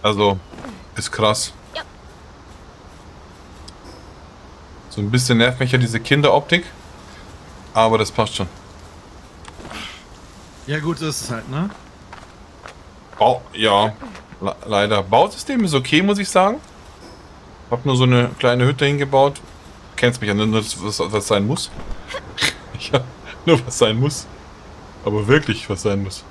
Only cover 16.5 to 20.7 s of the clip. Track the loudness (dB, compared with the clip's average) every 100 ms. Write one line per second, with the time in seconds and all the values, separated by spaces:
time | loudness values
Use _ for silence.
16.5 | 0 -10 -20 -20 -20 -20 -20 -20 -20 -20
17.5 | -20 -6 -4 0 2 4 4 2 2 2
18.5 | 4 2 2 0 0 2 4 4 2 -18
19.5 | -20 -20 -20 -14 0 0 0 -2 0 2
20.5 | 0 -2